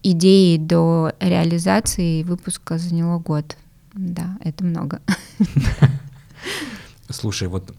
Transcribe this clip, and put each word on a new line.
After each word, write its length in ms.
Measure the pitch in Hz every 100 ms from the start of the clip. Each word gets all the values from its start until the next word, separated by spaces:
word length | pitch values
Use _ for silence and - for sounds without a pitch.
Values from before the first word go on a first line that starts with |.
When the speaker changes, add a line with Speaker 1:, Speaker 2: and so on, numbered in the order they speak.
Speaker 1:
идеи 540 | - 170 185 196 185 165
до 560 | 156 170 165 165 160 -
реализации 1000 | 185 175 170 170 175 196 226 - 175 160
и 40 |
выпуска 540 | 170 180 - - - 165
заняло 400 | 175 165 170 170
год. 360 | 165 151 151 - - _ _
Да, 460 | 202 185 175 175 190
это 220 | 170 151
много. 380 | 180 165 139 - - 185 - -
<laughs> 1700 | 196 - 127 - 139 - - - - - - - 285 226 - - -
Speaker 2:
Слушай, 380 | - 110 98 92
вот, 260 | 92 92